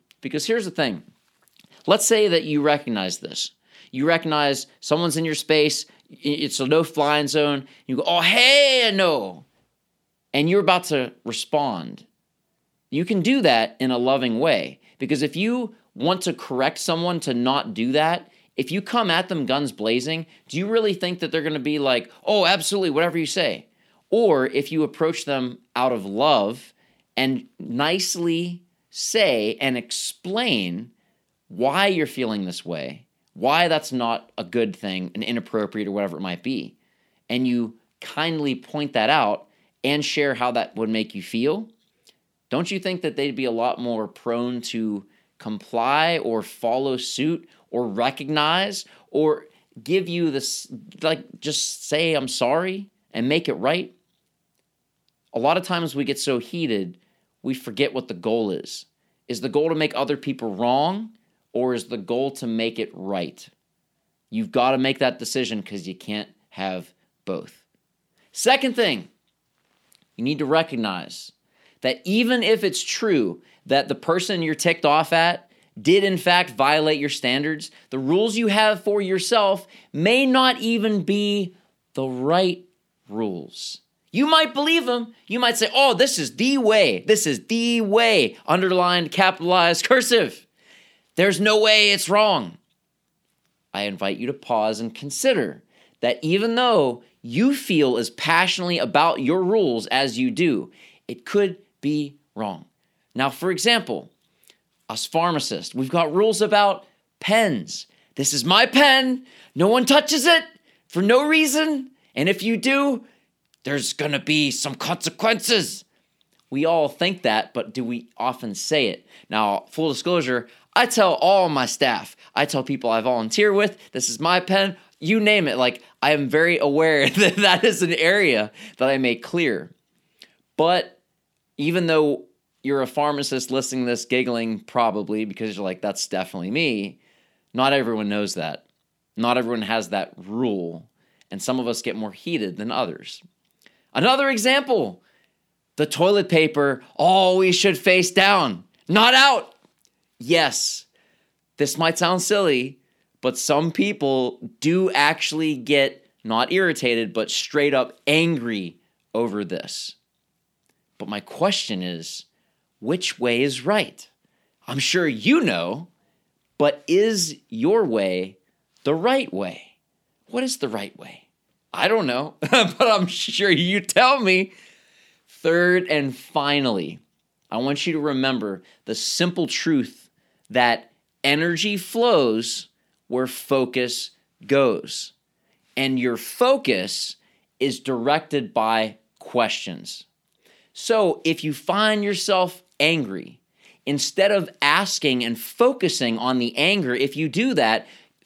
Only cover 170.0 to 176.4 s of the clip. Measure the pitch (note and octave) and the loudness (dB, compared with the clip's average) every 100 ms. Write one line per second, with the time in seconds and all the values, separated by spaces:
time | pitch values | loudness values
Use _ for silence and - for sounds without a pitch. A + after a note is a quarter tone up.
170 | _ _ _ A#3 C4 C4 C3+ G#2+ G2+ - | _ _ _ -6 -6 -4 -6 -6 -8 -14
171 | - - _ _ _ _ _ - D#3 A3 | -20 -20 _ _ _ _ _ -2 0 0
172 | D3+ B2 D3 - D#3 B3+ G3+ - B3 G#3 | 0 -2 -6 -6 0 2 2 2 4 4
173 | F3+ - - - G3+ D3+ F3 G3+ F#3 - | 0 -4 -6 -2 2 2 2 0 2 4
174 | B3+ C#4 G3+ F#3 F#3+ - - _ _ _ | 4 4 2 2 0 -8 -20 _ _ _
175 | _ _ _ - D#3+ E3+ F3 F3+ F3+ D3+ | _ _ _ -6 0 2 4 2 2 0
176 | C#3 B2+ - D#3 | -2 -6 -6 -2